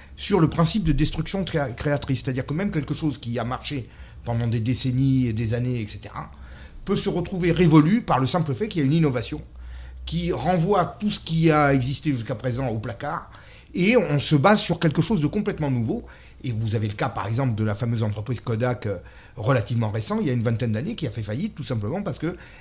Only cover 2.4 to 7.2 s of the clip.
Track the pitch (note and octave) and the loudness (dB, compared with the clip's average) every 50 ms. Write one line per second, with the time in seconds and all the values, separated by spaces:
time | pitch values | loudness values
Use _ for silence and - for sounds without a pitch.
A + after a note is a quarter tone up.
2.4 | B2+ - C#3+ E3 G3+ G#3 - D#3+ C3+ - D3 - E3 D3+ C3 - - A#2 A#2 A#2+ | -4 -4 -2 -2 -2 -2 -2 -2 -2 -2 -4 -2 -2 -4 -4 -4 -4 -4 -4 -2
3.4 | A2+ A#2+ B2+ A#2+ - - D3 C3+ A2+ - - - - - - - - A#2 A#2 A#2 | -2 -4 -4 -6 -6 -6 -6 -6 -8 -10 -14 -18 -18 -18 -16 -12 -6 -4 -2 0
4.4 | A#2+ A#2 A2 A#2+ G#2+ B2 B2+ - - C3 C3 C3 C#3 C3+ C3+ C3 B2+ A#2+ G#2+ A2 | 0 0 0 0 0 0 0 0 0 0 2 2 4 4 4 4 2 2 0 0
5.4 | A#2+ G#2+ A#2+ A#2+ B2 B2+ B2+ A#2 G#2+ G#2 - G2+ - G2+ - - D3+ - - - | -2 -2 0 -2 -2 -2 -2 -4 -4 -6 -8 -10 -10 -12 -12 -12 -12 -12 -14 -18
6.4 | - - - - - - - - - - G3+ G3+ - G3 G3 F#3 | -18 -18 -18 -18 -18 -18 -18 -10 -4 -2 -2 0 0 0 -2 -2